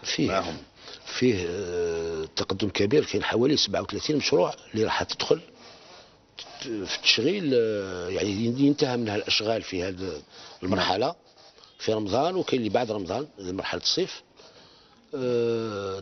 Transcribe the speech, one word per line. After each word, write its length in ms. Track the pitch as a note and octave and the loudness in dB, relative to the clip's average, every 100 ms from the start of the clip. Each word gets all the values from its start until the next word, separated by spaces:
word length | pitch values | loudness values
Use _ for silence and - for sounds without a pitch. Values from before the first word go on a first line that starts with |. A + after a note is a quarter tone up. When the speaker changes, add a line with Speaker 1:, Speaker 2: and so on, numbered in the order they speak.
Speaker 1:
فيه 240 | - - D3 | -6 0 0
Speaker 2:
معهم؟ 300 | F#2+ F2 D#2 - - - - - | 0 -2 -6 -14 -20 -20 -16 -10
Speaker 1:
فيه، 400 | - B2+ G2+ F2 | 0 2 2 0
آه، 760 | F2+ F2+ F2 E2+ E2 E2 D#2+ D#2+ - | -4 -4 -2 0 -2 -2 -4 -6 -6
تقدم 340 | - G2 G#2 | -4 -2 -2
كبير. 360 | - G#2 D3 - | 0 2 4 2
كاين 180 | - | 0
حوالي 340 | - G#2 C3 C3+ | 0 2 4 4
سبعة 240 | - F2 | 2 0
وثلاثين 340 | - G#2 - D3 | -4 -4 -2 0
مشروع 360 | - D3+ F3 - - | 2 4 2 -2 -6
اللي 100 | G#2+ A2 | -2 0
راح 180 | - | 0
تدخل 360 | - - - - - - - - - - - - _ - - - | -2 -4 2 0 0 -20 -20 -20 -20 -20 -20 -20 _ -20 -18 -12
في 340 | C3+ G#2+ F#2 - | -8 -6 -4 0
التشغيل، 540 | - - B2+ G3+ D#3+ B2 | 2 4 4 2 2 4
آه، 540 | A2+ G#2 F#2+ F#2 F2 | 4 0 -2 -4 -4
يعني 220 | F#2 F#2+ | 0 0
ينتهى 680 | G2+ A#2 B2 C#3+ D3 C#3 B2 | 2 0 4 4 6 2 2
منها 180 | A2 G#2 | 0 -2
الأشغال 460 | - - G#2+ A2+ | 0 0 2 0
في 220 | F#2+ F#2 | -2 -4
هذه 380 | F#2 F2+ F#2 D2+ - - - - | -4 -4 -6 -8 -12 -20 -20 -8
المرحلة 520 | F2+ F#2+ F2 F#2 C3+ F3 _ - - - - - | -2 2 2 2 0 -2 _ -20 -20 -20 -20 -6
في 140 | - | -2
رمضان، 420 | A2 G#2 A2 D#3+ F#3 | 0 2 2 2 0
وكاين 260 | D3+ C3 | 0 0
اللي 120 | G#2+ | 2
بعد 180 | A2+ A#2+ | 2 0
رمضان 360 | A2 E2+ G#2+ D3 - | -2 -2 -4 -6 -8
مرحلة 420 | F2+ F#2 - - | -6 -6 -4 -4
الصيف. 400 | - - F#3 - - - - - - - - - _ C#3+ | -2 0 -2 -6 -16 -20 -20 -20 -20 -20 -20 -20 _ -4
آه، 840 | B2+ A#2+ A#2 A2+ A2+ G2+ G2 F#2+ | 0 2 2 0 -2 -4 -4 -6